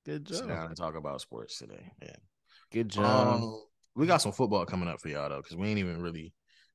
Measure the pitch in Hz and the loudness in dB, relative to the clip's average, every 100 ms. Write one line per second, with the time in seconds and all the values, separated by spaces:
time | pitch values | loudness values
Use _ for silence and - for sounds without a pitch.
0 | - 151 147 - - 82 82 80 82 80 | -10 -10 -6 -8 -6 -6 -6 -6 -6 -6
1 | 76 67 - 58 55 - 57 50 - - | -6 -8 -8 -12 -10 -12 -14 -16 -18 -18
2 | - - _ _ _ _ _ 110 113 98 | -18 -18 _ _ _ _ _ -2 0 2
3 | 104 127 123 120 113 110 - _ _ - | 6 6 6 4 0 -6 -16 _ _ 2
4 | 160 170 104 - 123 101 85 92 85 - | 6 6 4 2 2 2 2 0 -2 -4
5 | 80 73 71 71 73 85 104 104 92 82 | -6 -4 -4 -6 -8 -4 0 0 0 -2
6 | 87 85 80 - _ _ _ | -4 -6 -10 -16 _ _ _